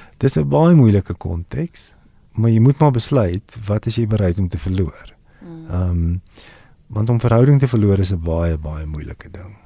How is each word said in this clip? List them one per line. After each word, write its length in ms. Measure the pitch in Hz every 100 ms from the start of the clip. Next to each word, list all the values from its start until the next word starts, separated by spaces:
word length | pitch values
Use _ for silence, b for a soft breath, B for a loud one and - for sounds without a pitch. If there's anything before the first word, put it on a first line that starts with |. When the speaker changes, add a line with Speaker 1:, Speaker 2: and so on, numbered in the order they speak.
| B -
Speaker 1:
Dis 180 | 135 156
'n 120 | 143
baie 260 | 143 165
moeilike 400 | 165 117 101 -
konteks, 800 | 90 87 85 85 131 170 - - _ _ _ _
maar 180 | - 117
jy 80 | 113
moet 180 | 123 139
maar 120 | 151
besluit, 640 | 123 - 139 95 92 - 113 104
wat 200 | 104 117
is 100 | 110
jy 100 | 110
bereid 320 | 107 95 87
om 100 | 90
te 100 | -
verloor? 540 | - 92 82 - - - b b
Speaker 2:
Mm. 280 | 175 165 160
Speaker 1:
Ehm, 460 | 87 90 85 82 90 - B B B B B -
want 220 | 107 113
om 100 | 117
verhouding 380 | 117 113 135 143
te 80 | 131
verloor 300 | 117 104 98
is 140 | 92
'n 80 | 90
baie, 340 | 82 82 85 80
baie 280 | 76 78 78
moeilike 440 | 76 - - -
ding. 260 | - 92 101